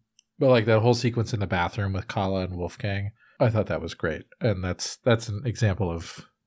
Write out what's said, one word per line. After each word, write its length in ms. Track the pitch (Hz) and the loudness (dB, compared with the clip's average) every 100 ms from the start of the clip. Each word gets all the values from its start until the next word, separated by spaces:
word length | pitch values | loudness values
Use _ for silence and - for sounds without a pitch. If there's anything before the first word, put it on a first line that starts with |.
| _ _ _ - | _ _ _ 0
but, 100 | 135 | 4
like, 160 | 123 107 | 6 6
that 140 | 110 | 6
whole 140 | 120 | 6
sequence 400 | 117 120 117 101 | 4 2 0 -2
in 80 | 101 | -2
the 60 | 95 | -2
bathroom 440 | 92 87 - 98 | 0 0 -2 -2
with 160 | 92 - | -4 -4
Kala 380 | 107 95 95 90 | -4 -2 0 -2
and 100 | 90 | -4
Wolfgang, 560 | 87 - 104 98 101 - _ - | -8 -6 -4 -4 -6 -10 _ 0
I 80 | 120 | 2
thought 180 | 110 95 | 2 0
that 140 | 80 | -4
was 120 | 82 | -6
great. 320 | - 82 78 - _ | -4 -4 -4 -10 _
And 240 | 117 92 | 0 0
that's, 320 | 90 87 - - | -2 -4 -6 -2
that's 320 | 123 113 - | 2 2 0
an 180 | 101 123 | -6 -6
example 460 | 95 107 92 90 | 0 0 2 -2
of 380 | 85 - - - _ | -4 -8 -14 -18 _